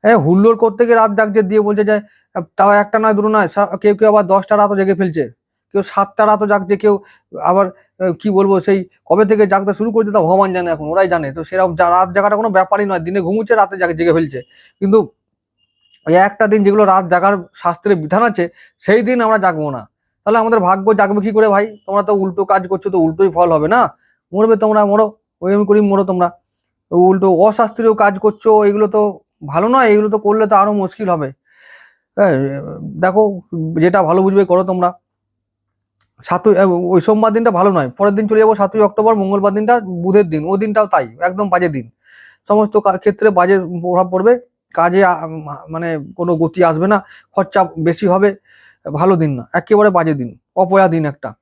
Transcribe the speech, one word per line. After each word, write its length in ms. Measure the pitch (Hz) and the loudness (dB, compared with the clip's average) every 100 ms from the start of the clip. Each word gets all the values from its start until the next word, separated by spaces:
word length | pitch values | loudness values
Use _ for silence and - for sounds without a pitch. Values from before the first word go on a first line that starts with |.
হ্যাঁ, 140 | 214 233 | 4 2
হুল্লোড় 400 | 147 185 214 226 | 2 2 4 2
করতে 240 | 226 220 233 | 0 0 2
গিয়ে 120 | 233 | 2
রাত 100 | 220 202 | 2 0
জাগছে, 240 | 214 208 | 0 0
দিয়ে 180 | 190 214 | 0 0
বলছে 220 | 208 208 208 | 0 -2 0
যে, 100 | 208 208 _ _ 190 165 - | -2 -4 _ _ -12 -10 0
তাও 160 | 196 | 2
একটা 260 | 208 208 220 | 2 0 0
নয়, 160 | 220 208 | 0 0
দুটো 120 | 214 | 0
নয়, 180 | 214 175 | 0 -2
সা-, 240 | - 202 196 | -2 -4 0
কেউ 160 | 208 208 | -2 2
কেউ 120 | 214 | 2
আবার 160 | 214 185 | 2 2
দশটা 260 | 190 190 208 | 0 2 0
রাতও 180 | 208 196 | 0 0
জেগে 200 | 190 180 | -2 -2
ফেলছে, 280 | 185 160 131 _ _ _ _ | -2 -4 -8 _ _ _ _
কেউ 80 | 196 | -6
সাতটা 420 | 196 - 196 214 214 | -4 -4 -4 0 0
রাতও 200 | 208 208 | 2 0
জাগছে, 280 | 208 185 202 | -2 0 0
কেউ 160 | 208 202 - _ _ | 0 0 -6 _ _
আবার, 320 | - 156 185 185 - _ _ | -6 -2 0 0 -6 _ _
আহ, 120 | 185 | -6
কি 140 | 165 214 | -4 -2
বলবো, 260 | 196 196 190 | 0 2 0
সেই 200 | 180 196 180 _ _ | 0 -2 -4 _ _
কবে 180 | 180 208 | 0 2
থেকে 180 | 214 208 | 2 2
জাগতে 240 | 196 202 | 0 -2
শুরু 160 | 190 220 | -4 -2
করছে 200 | 220 208 | -2 0
তা 80 | 202 | 0
ভগবান 300 | 165 190 196 | 2 2 0
জানে, 160 | 185 175 | -2 -4
এখন 140 | 160 151 | -6 -2
ওরাই 180 | 175 190 | 0 0
জানে। 200 | 170 139 | 0 -4
তো 80 | 143 | -10
সেরকম 280 | 156 185 185 165 | -8 -2 -2 2
জা-, 160 | 175 180 | 2 2
রাত 120 | 185 | 0
জাগাটা 220 | 180 202 208 | 0 0 0
কোনো 140 | 220 | 0
ব্যাপারই 360 | 190 185 202 202 | 0 2 0 -2
নয়, 160 | 185 165 | -4 -4
দিনে 140 | 196 | -4
ঘুমুচ্ছে, 320 | 170 208 214 220 | -2 -4 0 0
রাতে 200 | 196 196 | 0 0
জাগে, 160 | 175 | -4
জেগে 200 | 160 170 | -2 0
ফেলছে। 260 | 165 156 135 - _ _ _ | 0 -2 -8 -16 _ _ _
কিন্তু 180 | 196 214 165 _ _ _ _ _ _ _ _ _ - | 0 2 0 _ _ _ _ _ _ _ _ _ -2
ওই 100 | 175 | 0
একটা 300 | 196 202 214 | 0 0 0
দিন 120 | 214 | 2
যেগুলো 200 | 202 208 202 | 2 2 2
রাত 200 | 190 180 | 2 0
জাগার 280 | 180 190 202 170 | 0 2 0 -6
শাস্ত্রে 400 | - 175 170 208 185 | -6 -6 -4 -2 -2
বিধান 280 | 156 185 | 0 0
আছে, 200 | 233 202 170 _ _ _ | 0 -2 -6 _ _ _
সেই 200 | - 220 | 0 0
দিন 140 | 220 254 | 0 -2
আমরা 160 | 226 220 | 0 0
জাগবো 320 | 190 160 151 | 0 -2 -6
না, 120 | 127 104 _ _ _ - | -8 -12 _ _ _ -2
তাহলে 120 | 226 | 0
আমাদের 200 | 226 226 | 2 0
ভাগ্য 280 | 180 190 190 | 0 0 0
জাগবে 260 | 208 196 208 | 0 0 0
কি 100 | 208 | -2
করে 160 | 214 214 | 0 2
ভাই? 160 | 196 220 208 - | 2 -2 -8 -4
তোমরা 180 | 202 | -4
তো 100 | 196 | 0
উল্টো 280 | 202 190 180 190 | -2 -2 -4 0
কাজ 160 | 190 180 | -2 0
করছো, 200 | 185 202 | -6 -2
তো 80 | 185 | 0
উল্টোই 300 | 165 160 196 | 0 0 0
ফল 200 | 165 175 | 2 2
হবে 160 | 156 156 | 2 2
না, 140 | 233 196 - _ _ _ | 0 0 -4 _ _ _
মরবে 220 | 185 220 220 | -2 0 2
তোমরা, 240 | 214 214 208 | 2 0 2
মরো, 200 | 208 214 - _ _ | 0 0 -4 _ _
ওই 80 | 180 | -2
আমি 120 | 202 202 | -2 2
করি 140 | 208 | 2
মরো 220 | 208 196 | 2 0
তোমরা। 240 | 190 185 175 - _ _ _ _ _ | -2 0 -2 -4 _ _ _ _ _
উল্টো 360 | 175 180 190 190 170 208 | 2 2 2 0 2 2
অশাস্ত্রীয় 480 | 214 220 220 226 214 | 2 -4 0 -2 2
কাজ 180 | 208 190 | 0 0
করছো, 320 | 214 208 226 214 208 | -2 -2 2 2 2
এগুলো 220 | 202 214 | 0 0
তো 140 | 214 208 185 _ _ 147 | 0 -2 -4 _ _ -6
ভালো 220 | 156 214 | -2 0
নয়, 200 | 262 240 | 2 4
এগুলো 180 | 208 214 | 2 2
তো 80 | 214 | -2
করলে 260 | 208 214 214 | -2 0 2
তো 80 | 202 | 2
আরো 160 | 202 | 2
মুশকিল 340 | 208 185 - 202 | 0 -4 -6 -4
হবে। 200 | 170 139 135 _ _ _ - _ _ _ - | -4 -4 -10 _ _ _ -20 _ _ _ -2
হ্যাঁ, 180 | 196 135 135 139 143 - 156 156 | 0 0 -4 -8 -12 -14 -14 -4
দেখো, 220 | 180 190 214 190 _ 170 160 165 | -2 2 0 -2 _ -8 -6 0
যেটা 240 | 175 190 | 0 2
ভালো 160 | 165 180 | 0 0
বুঝবে 220 | 190 196 185 | 2 0 2
করো 180 | 180 | 0
তোমরা। 260 | 185 180 180 180 _ _ _ _ _ _ _ _ _ _ _ _ | 0 -2 -4 -4 _ _ _ _ _ _ _ _ _ _ _ _
সাতই, 320 | - 175 214 185 | -6 -2 2 2
আহ, 120 | 190 175 175 | 2 0 0
ওই 120 | 185 | 0
সোমবার 300 | 165 214 220 | 2 0 0
দিনটা 180 | 214 233 | 0 0
ভালো 180 | 175 196 | 2 0
নয়, 180 | 180 131 | 0 -4
পরের 240 | - 202 202 | -2 -2 0
দিন 100 | 214 | 0
চলে 120 | 214 | 2
যাবো 140 | 220 208 | 2 2
সাতই 260 | 196 214 | -2 0
অক্টোবর, 320 | 208 208 214 220 | 0 2 0 0
মঙ্গলবার 380 | 190 202 196 | 0 0 0
দিনটা 220 | 202 214 240 196 175 | -2 0 0 -2 -6
বুধের 260 | 180 196 185 | 0 2 2
দিন, 120 | 156 156 | -4 -2
ওই 120 | 196 | -2
দিনটাও 280 | 214 214 208 | -2 -2 0
তাই, 180 | 170 123 117 | -2 -2 -4
একদম 240 | 175 185 202 | -4 -2 -2
বাজে 200 | 180 175 | 0 0
দিন, 160 | 143 117 _ _ - - _ _ | -4 -10 _ _ -20 -20 _ _
সমস্ত 260 | 208 214 214 | 0 2 0
কা-, 220 | 202 185 | 0 0
ক্ষেত্রে 280 | 208 202 214 | -2 0 0
বাজে 260 | 180 180 196 175 180 | 2 2 2 0 -8
প্রভাব 260 | 175 180 180 | -2 -2 0
পড়বে, 220 | 185 208 247 - _ _ - | 0 2 0 -2 _ _ -2
কাজে, 260 | 170 180 185 | 0 2 2
আ, 80 | 165 160 160 151 143 156 | 0 -6 -14 -14 -18 -12
মানে 200 | 160 170 160 143 - | -10 -6 -8 -10 -8
কোনো 160 | 175 165 | -4 -2
গতি 260 | 165 175 | -2 0
আসবে 240 | 170 160 190 | 0 2 0
না, 100 | 208 190 - _ | -2 -4 -20 _
খরচা 300 | - 190 202 180 165 | -4 -2 0 -2 -2
বেশি 260 | 160 165 202 | -4 -2 0
হবে, 220 | 185 202 196 _ _ _ _ - | 2 0 -2 _ _ _ _ -10
ভালো 280 | 147 180 185 | -2 0 2
দিন 160 | 156 | 0
না, 120 | 131 - | -4 -4
একেবারে 360 | 170 - 208 208 | -6 0 2 4
বাজে 240 | 180 160 | 2 -2
দিন, 160 | 143 120 - _ - | -4 -8 -14 _ -4
অপয়া 300 | 185 196 190 | 0 2 2
দিন 160 | 165 151 | 0 -4
একটা। 240 | 143 117 - | -8 -14 -16